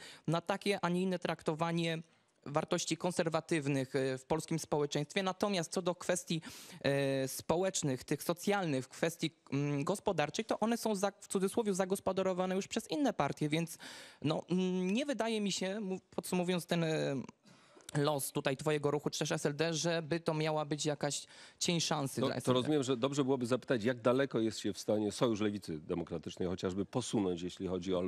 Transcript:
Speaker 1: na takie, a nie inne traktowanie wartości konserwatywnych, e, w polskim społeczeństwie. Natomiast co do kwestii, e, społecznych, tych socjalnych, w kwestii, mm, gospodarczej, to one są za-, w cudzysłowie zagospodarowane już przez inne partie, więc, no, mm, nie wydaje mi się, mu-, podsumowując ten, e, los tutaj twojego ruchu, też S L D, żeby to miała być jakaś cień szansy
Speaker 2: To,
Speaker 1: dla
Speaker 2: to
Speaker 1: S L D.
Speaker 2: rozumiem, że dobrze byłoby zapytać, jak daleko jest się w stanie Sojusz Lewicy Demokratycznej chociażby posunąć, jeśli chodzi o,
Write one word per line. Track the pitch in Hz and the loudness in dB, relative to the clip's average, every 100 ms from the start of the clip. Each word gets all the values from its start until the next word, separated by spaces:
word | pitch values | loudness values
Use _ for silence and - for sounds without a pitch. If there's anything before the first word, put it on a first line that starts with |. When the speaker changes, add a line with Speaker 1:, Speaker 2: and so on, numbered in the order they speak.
| - - - | -8 -8 -2
Speaker 1:
na | 170 | 0
takie, | - 202 - 196 | 0 -2 -2 0
a | 175 | 0
nie | 175 | 2
inne | 185 180 | 0 0
traktowanie | 160 160 - 156 170 170 165 165 160 _ _ _ - | -2 -2 -2 0 0 0 0 -2 -8 _ _ _ -2
wartości | 147 156 175 - 160 | -2 0 0 0 -2
konserwatywnych, | 180 175 165 160 - 170 139 139 131 143 | 0 0 0 0 0 0 2 0 0 0
e, | 131 131 | 0 -2
w | |
polskim | - 160 - 165 | -2 -2 -2 -4
społeczeństwie. | - 151 147 151 147 - | 0 0 0 -2 -2 -2
Natomiast | 190 185 208 196 160 | -2 0 0 0 -2
co | - | -2
do | 180 | -2
kwestii, | 175 - 180 - 165 - - - 170 | -2 0 -2 0 -4 -4 -14 -16 -2
e, | - 139 139 135 131 | 2 2 2 0 -2
społecznych, | - - 165 190 - 147 123 | -4 0 2 2 0 0 -2
tych | - 151 | -2 -2
socjalnych, | - 170 - 202 175 131 | -2 -2 0 0 2 0
w | 127 | -2
kwestii, | - 165 - 160 - - | -2 -2 0 -4 -6 -4
mm, | 139 143 143 | -2 0 0
gospodarczej, | 143 202 - 170 147 - | 0 0 0 0 0 -2
to | 226 - | -2 0
one | 220 233 | 0 0
są | 226 | -2
za-, | 202 196 - | 0 -2 -4
w | - | -4
cudzysłowie | 202 190 233 214 | 0 0 0 0
zagospodarowane | 185 190 196 - 190 190 180 185 | 0 0 0 0 0 0 0 0
już | 185 - | 0 -2
przez | - - | -6 -4
inne | 311 269 | 0 2
partie, | - 143 - 151 | 2 0 0 0
więc, | 156 165 - - - - - | 2 0 -6 -16 -16 -18 -4
no, | 143 156 - | 0 0 0
mm, | 185 185 185 185 | 0 2 2 0
nie | 214 294 | 0 0
wydaje | 233 226 220 | 0 0 0
mi | 202 | 0
się, | - 185 202 | 0 -2 -2
mu-, | 196 185 - | -4 -6 -6
podsumowując | - - 180 175 180 - | -8 -2 0 0 -2 0
ten, | 170 | 0
e, | 160 156 147 139 - - - - - - - | 2 0 0 -2 -6 -14 -20 -20 -20 -20 -6
los | 147 143 147 - | 0 2 2 -2
tutaj | - 143 139 | -2 0 0
twojego | 151 151 147 | 0 2 2
ruchu, | 147 151 | 0 -2
też | - 151 | -2 -2
S | 160 156 | 0 0
L | 143 | 0
D, | 165 | 0
żeby | 160 165 165 156 165 | 2 0 0 0 -2
to | 165 | 0
miała | 156 156 156 | 2 2 0
być | 151 151 151 | -2 -2 -2
jakaś | 143 147 139 - - - - | 0 -2 -4 -8 -18 -20 -4
cień | - 170 | 0 0
szansy | - 151 135 - | 2 0 -2 0
Speaker 2:
To, | 131 | 0
Speaker 1:
dla | |
Speaker 2:
to | 127 | 0
Speaker 1:
S | 127 | 2
L | |
D. | 127 | 4
Speaker 2:
rozumiem, | 127 151 | 4 2
że | 127 127 | 2 2
dobrze | 131 143 | 2 2
byłoby | 131 135 120 | 2 2 2
zapytać, | 123 - 127 | 0 2 2
jak | 104 120 | 2 4
daleko | 113 123 139 120 | 4 4 2 2
jest | 113 104 | 0 0
się | 107 | -4
w | 98 | -2
stanie | - 107 104 | 0 2 2
Sojusz | - 127 107 | 2 2 2
Lewicy | 107 104 - 80 | 0 0 -6 -8
Demokratycznej | 80 87 82 85 82 - 90 | -4 -4 -2 -6 -6 -4 -2
chociażby | 92 98 92 | 0 -2 -2
posunąć, | 95 131 117 117 95 87 | -2 -4 0 0 2 0
jeśli | 90 - 95 | -4 -6 -4
chodzi | 92 90 | -2 0
o, | 90 | 0